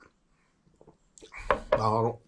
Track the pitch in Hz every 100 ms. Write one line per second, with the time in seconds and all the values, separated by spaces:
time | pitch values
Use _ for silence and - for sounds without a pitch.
0 | - _ _ _ _ _ _ _ - _
1 | _ - - - - - - - 110 110
2 | 113 -